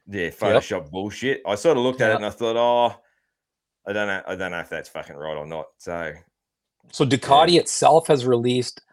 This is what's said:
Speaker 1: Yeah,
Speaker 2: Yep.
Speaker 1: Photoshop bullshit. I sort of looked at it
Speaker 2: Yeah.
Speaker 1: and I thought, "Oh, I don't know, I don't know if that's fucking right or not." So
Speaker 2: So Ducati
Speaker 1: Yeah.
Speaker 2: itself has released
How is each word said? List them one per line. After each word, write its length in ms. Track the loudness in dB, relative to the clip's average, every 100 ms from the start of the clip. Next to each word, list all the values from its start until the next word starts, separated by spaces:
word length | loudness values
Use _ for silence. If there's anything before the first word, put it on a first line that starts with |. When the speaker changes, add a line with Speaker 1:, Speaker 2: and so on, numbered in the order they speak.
| -12
Speaker 1:
Yeah, 140 | -6
Speaker 2:
Yep. 120 | -6 -2
Speaker 1:
Photoshop 520 | 0 2 0 -6 -6
bullshit. 500 | -8 -8 -4 -4 -4
I 120 | -4 0
sort 200 | 2 2
of 60 |
looked 180 | 0 0
at 100 | 0
it 20 |
Speaker 2:
Yeah. 40 | 0
Speaker 1:
and 80 | -4
I 40 |
thought, 240 | -4 -2 0
"Oh, 400 | 2 2 0 -2 _ _ _ _ _ _ _ _ -6
I 40 |
don't 140 | -4 -4
know, 160 | -6
I 120 | -6 -8
don't 160 | -6
know 80 | -8
if 80 | -8
that's 200 | -12 -12
fucking 280 | -14 -14 -12
right 200 | -10 -10
or 100 | -10
not." 200 | -12 -12 _
So 340 | -10 -8 -10 -12 _ _ _ _ _ _ _
Speaker 2:
So 120 | -2
Ducati 500 | 0 0 4 6 6
Speaker 1:
Yeah. 60 | 4
Speaker 2:
itself 440 | 2 2 4 6 4
has 180 | 2
released 560 | 2 2 2 0 -2 -10 _